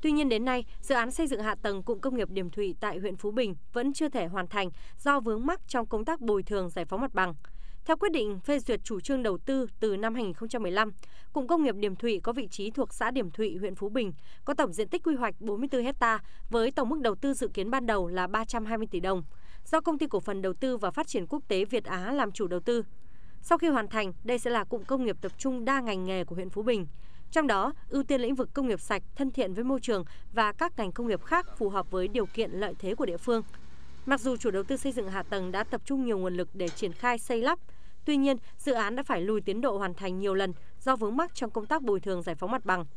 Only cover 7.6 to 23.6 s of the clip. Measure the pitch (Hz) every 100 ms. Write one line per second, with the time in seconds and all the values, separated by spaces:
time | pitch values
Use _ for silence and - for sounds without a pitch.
7.6 | - - - 320 415 311 208 196 - 285
8.6 | 262 214 - 208 - 269 233 185 - 269
9.6 | 240 - 220 196 220 226 214 170 117 240
10.6 | 202 185 214 - - - - - 254 339
11.6 | 285 202 208 185 233 202 - 240 220 -
12.6 | 202 226 247 - 226 254 190 151 214 180
13.6 | 196 185 196 220 214 147 - - - 285
14.6 | 269 170 214 359 - 285 233 - 214 208
15.6 | 269 262 240 277 233 220 - - - 233
16.6 | 226 277 240 311 240 196 277 269 226 -
17.6 | 196 247 240 208 175 180 180 214 226 240
18.6 | 214 226 220 180 180 185 156 - - -
19.6 | - 320 320 311 311 202 - 190 190 185
20.6 | 262 247 196 175 320 233 170 - - 190
21.6 | 202 226 - 185 185 285 226 185 196 180
22.6 | 175 240 208 - - - - - - 339